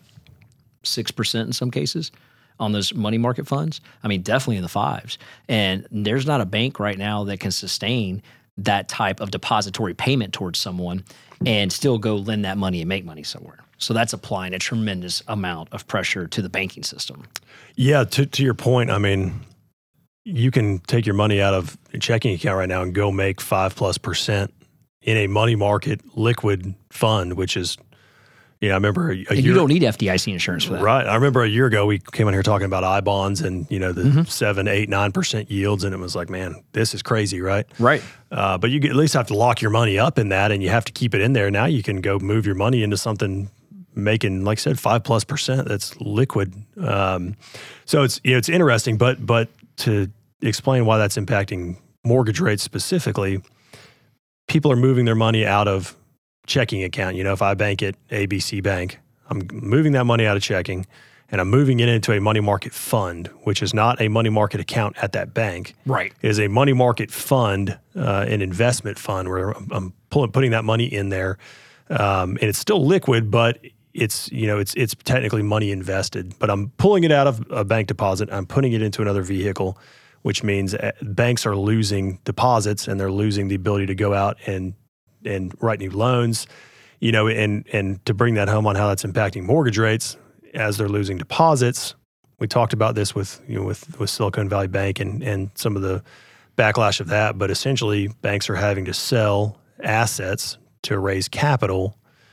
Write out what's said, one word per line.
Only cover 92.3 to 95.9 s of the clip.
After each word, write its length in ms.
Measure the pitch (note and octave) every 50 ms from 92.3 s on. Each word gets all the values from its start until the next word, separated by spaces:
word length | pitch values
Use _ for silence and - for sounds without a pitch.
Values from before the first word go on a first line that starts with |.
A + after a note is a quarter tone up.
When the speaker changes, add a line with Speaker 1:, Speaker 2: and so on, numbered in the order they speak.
| _ -
Speaker 2:
We 100 | A2+ G#2
talked 240 | - B2 A#2 G#2+ -
about 220 | A2 A2 A2+ A2+
this 200 | G#2+ G#2 - -
with, 280 | G2+ G2 - - - -
you 100 | - A2+
know, 80 | G2+ G2
with, 340 | G2+ G2 - - - - -
with 80 | G#2 F#2+
Silicon 400 | - - A2 G2 - A2 G#2 F#2+
Valley 200 | G2+ G2 G2 F#2+
Bank 320 | F#2+ G2 G2 G2 F#2+ -
and, 220 | G2 F#2+ G2+ A#2+ -
and 280 | A#2 G#2 F#2+ G2 G2+ -
some 220 | - - A#2 G#2
of 60 | G2 F#2+
the 200 | F#2+